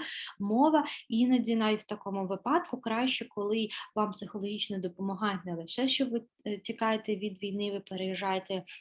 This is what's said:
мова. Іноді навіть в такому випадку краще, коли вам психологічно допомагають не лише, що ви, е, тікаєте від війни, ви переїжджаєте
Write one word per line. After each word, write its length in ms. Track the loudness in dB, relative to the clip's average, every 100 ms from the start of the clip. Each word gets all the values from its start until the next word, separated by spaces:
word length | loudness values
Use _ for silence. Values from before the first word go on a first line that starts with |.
| 0 -8 -10 -4
мова. 460 | 2 6 6 6 2 -4 0
Іноді 460 | 4 6 4 4 4
навіть 260 | 4 2
в 60 | -2
такому 400 | -8 -4 -2 -2
випадку 500 | -2 2 2 2 -4
краще, 480 | -2 0 0 0 -4
коли 440 | -4 0 2 0 -4 -4 0
вам 160 | 0
психологічно 680 | -2 -8 -6 -4 -4 -4 -2
допомагають 640 | -4 -4 -4 -2 -2 -2 -4
не 100 | -6
лише, 320 | -4 0 2
що 180 | 2 0
ви, 160 | -2 -6 _ -6
е, 120 | -6
тікаєте 580 | -4 0 2 2 0 -2
від 280 | -2 -4
війни, 280 | -4 -2 -2
ви 80 | -4
переїжджаєте 840 | -6 -4 -2 -2 0 0 0 -4 -6 -16